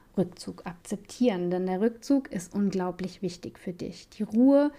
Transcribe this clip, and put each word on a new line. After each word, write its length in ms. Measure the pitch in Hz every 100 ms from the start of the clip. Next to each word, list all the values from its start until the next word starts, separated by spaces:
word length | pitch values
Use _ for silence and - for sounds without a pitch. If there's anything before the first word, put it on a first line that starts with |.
| _ -
Rückzug 520 | 175 - - 180 180
akzeptieren, 840 | 175 - 196 - - 247 185 175
denn 160 | 180 185
der 160 | 185
Rückzug 500 | 226 233 - 277 269
ist 220 | 196 -
unglaublich 720 | 196 202 190 180 180 185 -
wichtig 340 | 185 175 - -
für 160 | -
dich. 340 | 175 - - -
Die 140 | -
Ruhe, 480 | 214 220 262 277 294